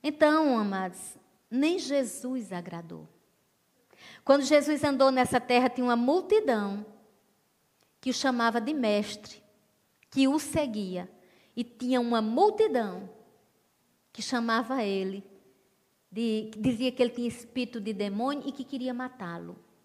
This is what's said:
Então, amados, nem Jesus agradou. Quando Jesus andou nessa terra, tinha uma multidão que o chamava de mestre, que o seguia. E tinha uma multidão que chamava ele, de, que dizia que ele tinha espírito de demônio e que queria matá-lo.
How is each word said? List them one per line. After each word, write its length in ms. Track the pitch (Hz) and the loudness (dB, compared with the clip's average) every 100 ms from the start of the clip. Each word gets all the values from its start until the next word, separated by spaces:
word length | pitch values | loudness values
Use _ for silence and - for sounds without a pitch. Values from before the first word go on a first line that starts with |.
Então, 560 | 294 302 302 311 302 233 | -4 2 4 6 4 2
amados, 600 | 208 190 185 180 - - _ _ _ | 0 -2 -6 -10 -18 -20 _ _ _
nem 280 | 240 302 359 | 0 0 0
Jesus 760 | 254 277 247 - 254 262 196 | 0 0 -2 -6 -6 -6 -6
agradou. 540 | 180 175 170 165 165 156 _ _ _ _ _ _ _ _ _ - - | -10 -8 -12 -12 -16 -18 _ _ _ _ _ _ _ _ _ -20 -12
Quando 180 | - 285 | 4 4
Jesus 400 | 277 294 294 302 | 6 4 4 0
andou 260 | 294 269 269 | 0 4 4
nessa 300 | 262 247 254 | 4 2 0
terra, 280 | 254 247 254 | 4 4 4
tinha 160 | 247 | 0
uma 120 | 247 240 | 0 2
multidão 880 | 247 339 349 427 427 220 202 202 208 - _ _ _ _ _ _ _ _ _ _ | 4 2 4 2 4 0 -2 -6 -12 -18 _ _ _ _ _ _ _ _ _ _
que 100 | 262 | -6
o 40 | |
chamava 460 | 247 269 240 233 233 | 0 0 2 2 0
de 120 | 220 | -2
mestre, 680 | 302 226 208 208 - - - _ _ _ _ _ _ _ | 0 2 2 0 -10 -16 -20 _ _ _ _ _ _ _
que 160 | 262 269 | 2 2
o 120 | 302 | 2
seguia. 720 | 294 320 294 214 190 180 180 - _ _ _ | -2 -2 -2 -4 -6 -6 -10 -16 _ _ _
E 100 | - | -8
tinha 360 | 240 - 247 254 | -8 -6 0 0
uma 220 | 240 233 | 2 0
multidão 880 | 220 240 415 427 440 262 208 185 196 - _ _ _ _ _ _ _ _ _ | 0 4 2 4 2 2 -2 -8 -14 -18 _ _ _ _ _ _ _ _ _
que 100 | - | -14
chamava 600 | - 247 233 226 226 262 | -6 -4 0 0 0 -2
ele, 420 | 208 196 190 196 - - _ _ _ _ _ _ _ | -2 -2 -4 -8 -14 -20 _ _ _ _ _ _ _
de, 380 | 190 233 220 214 | -4 -2 -2 -4
que 60 | 214 | -2
dizia 320 | 226 226 254 | -2 0 -2
que 120 | 254 | 0
ele 80 | 247 | 0
tinha 180 | 240 240 | 0 -6
espírito 520 | - - 254 247 240 | -6 -10 -6 -6 -6
de 120 | 202 | -8
demônio 540 | 196 202 202 254 294 277 | -4 -4 -2 -2 -4 -8
e 60 | |
que 120 | - | -10
queria 300 | 254 269 254 | -10 -8 -6
matá-lo. 640 | 247 254 254 180 170 170 180 _ _ | -6 -8 -10 -10 -10 -12 -18 _ _